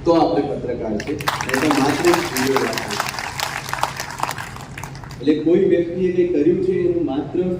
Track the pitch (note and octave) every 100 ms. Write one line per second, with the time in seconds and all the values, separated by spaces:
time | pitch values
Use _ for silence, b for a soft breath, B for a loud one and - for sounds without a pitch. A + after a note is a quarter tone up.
0 | E3+ E3 C#3+ C#3+ C#3 B2+ - - A2 G#2+
1 | - - - - - C3 D3+ C#3 C3+ -
2 | F3 E3+ - B2+ C3+ C3+ - - - -
3 | - - - - - - - - - -
4 | - - - - - - - - - -
5 | - - C#3+ D3+ D#3 G3 F#3+ E3+ E3+ F#3
6 | F3+ F3+ E3+ D3+ D#3 F3+ F3+ F3+ F3 E3+
7 | C#3+ C3+ C#3 F3 F3+